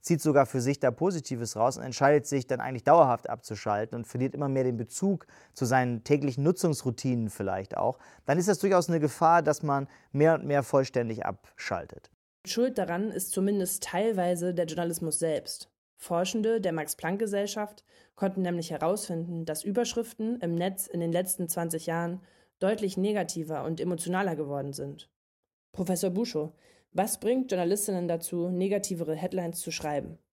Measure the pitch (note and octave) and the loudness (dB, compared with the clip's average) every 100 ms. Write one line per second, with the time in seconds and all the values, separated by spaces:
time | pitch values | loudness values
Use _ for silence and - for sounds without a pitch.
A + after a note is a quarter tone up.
0 | - E3 D#3 C#3+ C3 C3 B2 C#3 C3 A#2 | 2 2 6 6 4 2 0 2 0 2
1 | F3 F3 - A#2+ A#2 G#2+ A#2 C3+ B2 A#2+ | -2 -2 -6 -6 -6 0 0 0 -8 2
2 | C#3 D3 D3 C#3 B2 B2+ A#2 B2+ - E3 | 6 6 4 -4 -2 -4 -4 -2 6 8
3 | C#3+ A#2 - A2+ - G#2+ - G#2 A2 A#2+ | 8 4 -2 -8 -8 -6 0 0 0 -6
4 | A#2 B2 C3 C#3 C#3+ C3+ B2+ A#2 A2+ - | -6 -2 -2 0 0 2 0 0 -6 -2
5 | F#3+ F#3 - - - - B2 C3 B2+ A#2 | 0 0 -4 -20 -20 -4 2 4 4 -2
6 | - D3 C#3 B2 C#3+ F3 F3 C#3 C3 A2+ | 2 2 2 2 2 2 2 0 -2 -2
7 | C3+ A#2+ A2 - G2 F#2+ F#2+ - A2+ - | -2 0 -2 -2 -2 -2 -4 -2 -2 -2
8 | - - - D3+ F3+ G3 G3 F#3 F3 E3 | -12 -12 0 2 4 2 4 4 4 2
9 | D3 - E3 E3+ D3+ D3 D3+ C#3 C#3 - | 0 4 6 6 4 0 0 0 -2 -12
10 | _ C#3 D#3 D#3+ - C#3+ C3 C#3 C3+ B2+ | _ 4 6 6 4 0 4 2 2 0
11 | A#2 A2+ - G2 - - - F#2 - - | -2 -2 -4 -6 -14 -12 -6 -6 -6 -16
12 | _ _ _ _ - - B3+ B3+ F#3 F3 | _ _ _ _ -6 0 0 0 -2 -2
13 | G#3+ F#3 F#3 - F#3+ G3+ F3+ - - F3+ | -2 -4 -4 0 2 2 0 -4 -4 0
14 | A3 G3 F3 F3+ F3 F3 E3 D#3+ E3+ E3 | 0 2 0 0 0 -2 -2 -2 -4 -2
15 | D#3+ D3 E3 D3+ - - - _ _ _ | -4 -2 -2 -2 -4 -14 -16 _ _ _
16 | - E3+ F#3+ A3 G#3+ A3+ F#3+ D#3+ D3+ - | -4 -2 0 0 0 0 0 -4 -6 -6
17 | D#3+ G3 A3 G3+ G3+ G#3+ G#3 - _ _ | -4 -2 -2 -2 -4 -6 -8 -10 _ _
18 | _ - G3 F#3+ F3+ F3 E3 D#3 D#3+ G#3 | _ -4 -2 0 -2 -2 -4 -2 0 0
19 | - E3 E3+ E3+ D#3+ D#3 - G3+ A#3+ A#3 | -2 -6 -4 -6 -6 -6 -2 -2 0 -4
20 | A3+ - A3 A#3+ F3 E3+ F3+ F#3+ - F3 | -6 -6 -6 -4 -2 0 -2 -4 -6 -4
21 | E3+ E3+ F#3 - F3 - E3+ D#3+ - E3 | 0 0 -2 -4 -4 -4 -4 -4 -4 -4
22 | E3+ F#3 - _ _ _ F#3+ G#3+ G3+ F#3+ | -4 -6 -12 _ _ _ -2 0 -2 0
23 | G3 G#3 E3 E3+ D#3 D#3 D3+ E3 F3 E3+ | 0 0 -2 -4 -6 -4 -4 -2 -2 -2
24 | E3+ F#3 G3 D#3 C#3+ C#3+ C#3 C#3 C#3 D3 | -2 0 0 -2 -4 -4 -6 -8 -10 -12
25 | - _ _ _ _ _ _ - F3+ F3+ | -20 _ _ _ _ _ _ -8 -2 0
26 | G3 F#3 A#3+ D#3 D3+ - _ _ _ F3 | 0 0 -2 -4 -6 -10 _ _ _ -2
27 | G#3+ - G#3 C4 B3+ F#3 E3+ G3+ G#3 F#3+ | -2 0 0 0 0 0 2 0 0 -2
28 | F3 E3 E3 F3 E3+ F3+ F#3+ G3+ G3 E3+ | 0 -2 -2 -4 -2 0 0 0 -2 -4
29 | D#3+ D3+ F3+ F#3 E3+ E3 - D#3+ D#3 D3 | -4 -2 -2 -2 -4 -6 -8 -6 -4 -4
30 | D#3 D#3+ _ | -4 -14 _